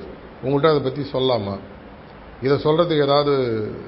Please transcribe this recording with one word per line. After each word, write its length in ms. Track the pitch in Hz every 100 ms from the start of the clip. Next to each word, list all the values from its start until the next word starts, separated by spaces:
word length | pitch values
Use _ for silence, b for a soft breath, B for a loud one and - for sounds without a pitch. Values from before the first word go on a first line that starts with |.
| - - - - 135
உங்கள்கிட்ட 320 | 143 160 147
அதை 20 |
பத்தி 220 | 127 139 135
சொல்லலாமா? 440 | 131 131 117 101 98 - - - - - - - -
இதை 160 | 127 139
சொல்றதுக்கு 440 | 151 160 170 156
ஏதாவது 640 | 139 143 143 139 123 110 104 85